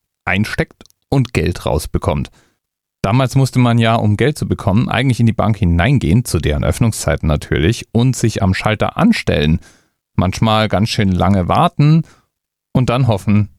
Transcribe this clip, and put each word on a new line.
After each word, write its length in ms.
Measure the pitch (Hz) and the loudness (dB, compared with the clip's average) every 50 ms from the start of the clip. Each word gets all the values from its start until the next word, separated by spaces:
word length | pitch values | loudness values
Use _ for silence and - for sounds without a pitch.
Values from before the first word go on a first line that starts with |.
| _ _ _ _ - | _ _ _ _ -6
einsteckt 580 | 87 90 98 107 - - - 160 - - _ - _ _ _ _ - | -4 -2 -2 -2 -4 -4 -6 -6 -6 -8 _ -20 _ _ _ _ -4
und 220 | - 139 123 - - | -2 -2 -2 -2 -2
Geld 320 | - 82 87 87 - - - | -2 -2 -2 -4 -4 -4 -4
rausbekommt. 640 | 58 76 - - - - - 92 80 73 64 - _ _ _ _ _ _ _ _ _ _ _ _ _ _ - | -4 -4 -4 -4 -6 -4 -2 -2 -2 -4 -4 -8 _ _ _ _ _ _ _ _ _ _ _ _ _ _ -4
Damals 320 | 98 107 131 135 120 - | -2 0 0 0 2 2
musste 240 | 135 135 127 - 131 | 0 0 2 2 2
man 180 | 123 120 117 117 | 2 2 2 2
ja, 160 | 117 113 113 | 2 2 2
um 240 | 110 110 104 104 - | 0 0 0 0 0
Geld 220 | 117 139 147 - | 0 -2 -2 -4
zu 80 | - 98 | -4 -6
bekommen, 420 | 95 - - 98 92 - - - | -6 -4 -2 0 0 0 0 0
eigentlich 300 | - 107 127 139 120 - | -2 -2 0 0 0 2
in 80 | 117 113 | 2 0
die 40 | |
Bank 260 | 104 - 95 101 110 98 | 2 2 0 0 0 0
hineingehen, 680 | 92 85 85 85 85 120 147 113 76 71 87 123 123 | 0 0 2 2 2 2 2 2 2 2 2 2 0
zu 140 | - - 85 | 0 -2 -2
deren 240 | - 78 73 69 - | -2 0 -2 0 0
Öffnungszeiten 640 | - - - 117 113 - - - - 73 73 - 80 | -2 0 0 0 -2 -2 -2 -2 -2 -2 -2 0 0
natürlich, 580 | 76 73 - - - 65 73 90 117 - - _ | -2 -2 -2 -2 -2 0 0 0 0 -2 -6 _
und 240 | - 113 120 131 123 | -2 0 0 0 0
sich 260 | - - 113 - 110 | 0 -2 -2 -2 0
am 140 | 101 95 95 | 0 0 0
Schalter 420 | - - 110 107 101 101 - - - | 0 -2 -2 -2 -2 -2 -4 -2 0
anstellen. 600 | 160 247 226 - - - 87 80 76 78 80 90 - - _ _ _ _ _ _ _ _ - | 2 2 2 2 0 -2 0 2 2 2 0 0 -2 -8 _ _ _ _ _ _ _ _ -4
Manchmal 540 | - 90 92 - - 117 113 107 110 110 104 | -2 -2 -2 -2 -2 0 0 0 0 0 0
ganz 200 | - 92 107 - | 0 0 0 -2
schön 220 | - - 107 95 | 0 -2 0 0
lange 360 | 92 87 87 92 101 95 87 85 | 2 0 2 2 2 0 0 0
warten 540 | 87 113 156 175 - - 143 151 156 165 156 - - _ _ _ _ _ _ _ _ _ _ _ - | 0 0 0 0 0 0 2 4 4 2 0 -2 -10 _ _ _ _ _ _ _ _ _ _ _ -2
und 160 | - 127 113 | -2 0 0
dann 160 | 117 127 135 | 0 0 2
hoffen, 440 | 117 110 95 - 110 101 104 104 - - | 0 0 0 0 2 2 2 2 0 -6